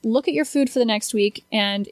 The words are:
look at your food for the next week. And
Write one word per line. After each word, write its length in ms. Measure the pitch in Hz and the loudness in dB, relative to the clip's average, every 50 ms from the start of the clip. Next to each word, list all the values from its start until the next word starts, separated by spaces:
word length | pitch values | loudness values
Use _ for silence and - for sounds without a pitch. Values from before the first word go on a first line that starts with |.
| - | -2
look 240 | 220 226 277 - 359 | 0 0 0 0 0
at 60 | 294 | 0
your 100 | 302 302 | 0 -2
food 260 | - - 285 269 254 | 0 2 2 0 2
for 80 | - 269 | 2 0
the 60 | 240 | 2
next 280 | 226 214 214 - - - | 2 0 -2 -2 -2 0
week. 320 | 208 202 208 - - - _ | 0 0 0 0 -4 -8 _
And 380 | - 214 202 202 202 202 202 - | -2 0 0 0 -2 -4 -6 -6